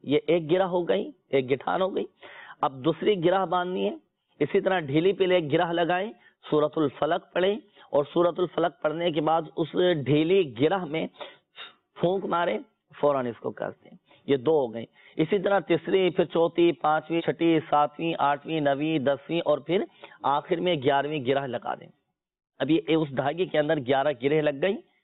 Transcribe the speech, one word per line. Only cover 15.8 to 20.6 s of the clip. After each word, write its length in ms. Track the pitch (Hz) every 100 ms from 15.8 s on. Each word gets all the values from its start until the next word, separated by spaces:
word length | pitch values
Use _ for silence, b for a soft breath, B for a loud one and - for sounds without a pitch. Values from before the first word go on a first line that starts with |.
| - 190 180
फिर 160 | 170 156
चौथी, 460 | 170 165 170 170
पांचवी, 480 | 156 156 156 156 165
छठी, 400 | 165 160 165 160
सातवीं, 540 | 160 147 147 - 165
आठवीं, 460 | - 139 143 - 160
नवीं, 400 | 143 139 156 160
दसवीं 400 | 127 135 - 165
और 240 | 147 143 135
फिर 200 | 190 330 B B B
आखिर 360 | 135 147 147 170